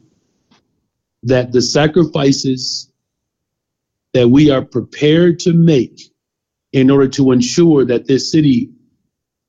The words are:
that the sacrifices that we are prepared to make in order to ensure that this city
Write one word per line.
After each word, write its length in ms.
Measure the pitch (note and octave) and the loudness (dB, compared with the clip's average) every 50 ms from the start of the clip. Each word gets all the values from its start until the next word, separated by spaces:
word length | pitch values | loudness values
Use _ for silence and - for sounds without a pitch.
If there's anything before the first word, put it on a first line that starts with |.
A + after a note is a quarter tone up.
| _ _ _ _ _ _ _ _ _ _ _ _ _ _ _ _ _ _ _ _ _ _ _ _ - | _ _ _ _ _ _ _ _ _ _ _ _ _ _ _ _ _ _ _ _ _ _ _ _ -4
that 300 | A#2+ C3 B2+ A#2+ B2 A#2+ | -2 -2 -2 -2 -2 -2
the 100 | B2 A#2 | -2 -2
sacrifices 1300 | - - D3+ D3 D#3+ D#3 F3+ E3 D3+ - D#3 C#3 C#3 C#3 - - C3+ C3 B2+ - - - - - - _ _ _ _ _ _ _ _ _ _ _ _ _ _ _ _ _ _ _ _ _ _ _ _ - | 0 0 -2 -2 0 0 0 -2 -2 -2 -2 -2 0 -2 -2 -4 -6 -6 -6 -8 -10 -12 -12 -14 -18 _ _ _ _ _ _ _ _ _ _ _ _ _ _ _ _ _ _ _ _ _ _ _ _ -2
that 160 | C3 B2 A#2+ | 0 2 4
we 220 | B2+ C#3+ D3+ D3 | 4 4 4 2
are 120 | C3+ C3 - | 2 0 -4
prepared 760 | - - A#2+ G#2+ - - - D3 D3 D#3 E3 F3 F3 E3+ F3 | -6 -8 -8 -8 -8 -8 -4 0 0 2 2 2 2 0 0
to 140 | - F#3 E3 | -2 -2 0
make 480 | E3+ E3 E3 D#3 C3 A2 - - - - - _ _ _ _ _ _ _ _ _ _ _ _ - | 2 2 2 2 0 0 -4 -8 -16 -20 -20 _ _ _ _ _ _ _ _ _ _ _ _ -2
in 180 | C3+ C3 C3 | 0 2 2
order 180 | C#3 C#3 C3+ C3 | 2 2 2 0
to 240 | - - C#3 C3 B2+ | 0 0 0 2 2
ensure 520 | B2 A#2+ - - F3 E3+ E3+ D3+ C#3 B2 | 2 0 -2 0 0 2 2 2 2 0
that 220 | A#2+ A#2+ A2+ - | 0 -2 -4 -2
this 240 | - C3+ B2+ - - | -2 -2 -2 -2 -2
city 400 | - D#3+ D3+ C#3+ B2+ A#2+ C3 - - _ _ _ _ _ _ _ _ _ _ _ _ _ _ | -2 0 0 2 0 0 -2 -6 -10 _ _ _ _ _ _ _ _ _ _ _ _ _ _